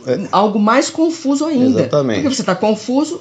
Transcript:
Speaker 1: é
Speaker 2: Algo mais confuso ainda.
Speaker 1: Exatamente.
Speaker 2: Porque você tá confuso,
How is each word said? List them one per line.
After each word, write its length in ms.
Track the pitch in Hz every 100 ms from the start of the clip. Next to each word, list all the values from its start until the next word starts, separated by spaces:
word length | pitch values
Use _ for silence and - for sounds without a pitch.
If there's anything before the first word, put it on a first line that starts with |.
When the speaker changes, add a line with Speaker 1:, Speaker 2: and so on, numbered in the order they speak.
| 127
Speaker 1:
é 220 | 123 -
Speaker 2:
Algo 280 | - 214 208
mais 300 | 208 254 -
confuso 560 | - 330 320 269 285
ainda. 360 | 311 262 262 220
Speaker 1:
Exatamente. 420 | 127 147 131 101
Speaker 2:
Porque 120 | - 262
você 80 |
tá 100 | 190
confuso, 680 | 180 214 214 - 262 302 339